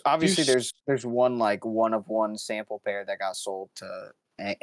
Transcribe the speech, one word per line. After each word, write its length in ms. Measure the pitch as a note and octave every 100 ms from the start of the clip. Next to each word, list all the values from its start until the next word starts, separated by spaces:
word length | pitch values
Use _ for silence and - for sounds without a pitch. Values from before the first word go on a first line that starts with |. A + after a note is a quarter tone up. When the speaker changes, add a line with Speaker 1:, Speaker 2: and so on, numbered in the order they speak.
| C#3+
Speaker 1:
obviously, 360 | D#3+ F3 F3
Speaker 2:
These 60 | C3+
Speaker 1:
there's, 260 | B2+ - - -
there's 180 | C3+ A#2+
one, 320 | A#2+ B2 A#2+
like, 260 | G#2+ G2+ A2+
one 280 | A2 A2+
of 140 | A2 G2
one 300 | A2 G#2+ G#2+
sample 440 | - G#2+ G#2+ G#2
pair 220 | G#2 G2+ G2
that 140 | G2
got 160 | G2 F2+
sold 320 | G2+ F#2+ G2 -
to 360 | F#2+ F#2 G#2 _ _ -
A-, 180 | G2+ G2+